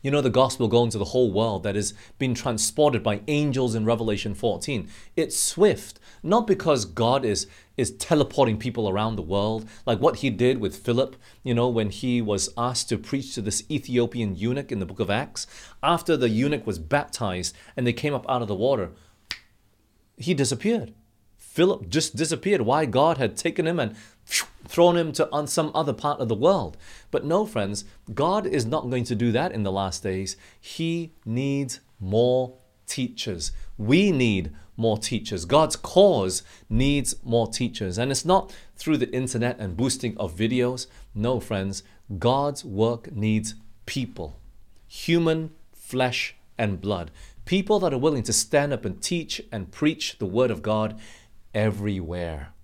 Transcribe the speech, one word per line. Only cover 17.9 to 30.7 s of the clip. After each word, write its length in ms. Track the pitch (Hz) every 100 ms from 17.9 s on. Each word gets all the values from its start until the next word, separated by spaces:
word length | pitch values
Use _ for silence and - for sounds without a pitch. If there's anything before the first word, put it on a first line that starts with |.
came 200 | 117 151
up 120 | 139 -
out 120 | 127
of 80 | 110
the 60 | 98
water, 360 | 120 131 90 - _ _ _ - _ _ _ _ _ _ _ _
he 160 | 123
disappeared. 600 | 160 135 135 208 226 143 - _ _ _ _
Philip 500 | - - 180 - 87
just 280 | 135 156 107
disappeared. 460 | 156 160 190 196
Why? 240 | 110 143 151
God 340 | 107 151 151
had 180 | 120 107
taken 280 | 170 - 160
him 140 | 175
and 160 | 113 107 - _ - - - - -
thrown 300 | - 175 175
him 140 | 160
to 180 | 143 156
on 160 | 143 147
some 240 | - 156
other 200 | - 147
part 260 | 131 147 143
of 80 | 117
the 80 | 107
world. 420 | 143 190 95 - - - -
But 140 | 143 143
no, 200 | 175 214
friends, 400 | 120 98 104 - - -
God 320 | 113 156 202 202
is 200 | 147 113
not 240 | 147 120
going 140 | 127 117
to 100 | 113
do 160 | 120
that 200 | 113 175
in 120 | 110
the 80 | 98
last 320 | 95 95 90
days. 340 | 101 95 95 - - _
He 540 | -